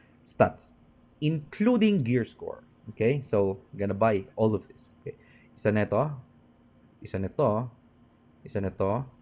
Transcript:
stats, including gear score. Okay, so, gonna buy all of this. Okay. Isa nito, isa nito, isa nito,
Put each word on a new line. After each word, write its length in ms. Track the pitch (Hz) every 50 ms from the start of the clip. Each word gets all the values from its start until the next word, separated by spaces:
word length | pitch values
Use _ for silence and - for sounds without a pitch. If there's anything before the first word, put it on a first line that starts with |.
| _ _ _ _
stats, 560 | - - - - 107 - - - - - - _ _ _ _ _ _ _ _ -
including 840 | 151 151 160 147 151 - - - 208 240 247 214 220 214 202 175
gear 240 | 120 117 123 123 110
score. 360 | - - - 85 - - - - - _ _ - 110 107
Okay, 280 | - 110 117 143 143
so, 400 | - - 110 104 98 98 98 98 - _ -
gonna 200 | 98 101 98 98
buy 320 | 98 113 113 107 95 98 - -
all 240 | - 113 110 107 92
of 80 | -
this. 280 | - - - - - - _
Okay. 120 | - - - - - - - - - _ _
Isa 160 | - - 107
nito, 320 | 107 107 101 - 98 110 139 156 143 127 - - - - _ _ _ _ _ _ _ _ - _ _ -
isa 200 | - - - 95
nito, 520 | 95 92 - - 147 113 104 110 123 120 - - _ _ _ _ - _ _ _ _ _ _ _
isa 160 | - - - 101
nito, 480 | 98 92 - - 98 98 104 127 131 127 - -